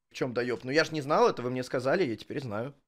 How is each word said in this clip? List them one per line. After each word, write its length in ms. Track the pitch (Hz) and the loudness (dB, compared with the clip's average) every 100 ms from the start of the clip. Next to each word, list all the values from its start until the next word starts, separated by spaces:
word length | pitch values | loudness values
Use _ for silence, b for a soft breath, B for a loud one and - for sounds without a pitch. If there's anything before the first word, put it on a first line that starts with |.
| _ | _
В 40 | |
чём 180 | - 135 | -6 -2
доёб? 300 | 120 123 117 | 0 -2 -2
Ну, 60 | 127 | 0
я 140 | 151 | 2
ж 80 | 156 | 2
не 80 | 156 | 0
знал 280 | 139 175 233 | 0 4 4
это, 140 | - | 4
вы 80 | 123 | -2
мне 140 | 127 | -4
сказали, 400 | 123 135 127 180 | -2 -2 2 2
я 120 | 143 107 | 2 -2
теперь 240 | - 127 | -8 -8
знаю. 320 | 127 104 135 - | -6 -6 -6 -10